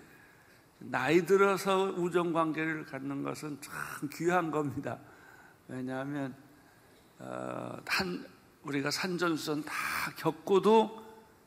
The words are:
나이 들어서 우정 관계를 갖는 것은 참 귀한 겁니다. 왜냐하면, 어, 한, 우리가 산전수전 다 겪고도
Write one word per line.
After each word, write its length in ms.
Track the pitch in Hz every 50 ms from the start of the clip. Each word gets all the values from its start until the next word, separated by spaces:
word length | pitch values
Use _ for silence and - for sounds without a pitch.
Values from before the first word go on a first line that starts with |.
| - - - - - - - - - - - - - _ _ -
나이 460 | - 113 127 127 127 139 160 180 170
들어서 680 | 151 196 196 196 196 196 180 190 196 190 190 190 190 185
우정 340 | 180 175 175 165 180 175 175
관계를 540 | 156 165 160 156 147 156 156 160 160 156 147
갖는 380 | - 135 135 135 139 139 143 143
것은 360 | 139 139 - 151 156 143 -
참 480 | - - - - - - 147 - 156 139 -
귀한 360 | - 165 175 180 180 165 160
겁니다. 500 | 139 151 151 139 123 143 135 123 117 - - - - - - - - - - - - _ _
왜냐하면, 680 | - 127 127 127 127 131 131 135 139 147 143 139 131 127 - - - - - - - - - - - - - - - _ -
어, 580 | - 64 62 64 64 64 62 - - 62 60 - -
한, 400 | - - - 196 180 180 - - - - - - - - _ -
우리가 260 | 151 139 139 139 147
산전수전 760 | 143 - - 190 175 160 175 175 160 139 - 156 147 151 151
다 100 | - - - - - - - - 160 -
겪고도 920 | - - 160 151 - - - 196 185 175 208 220 226 220 214 - - - - - - - - - - _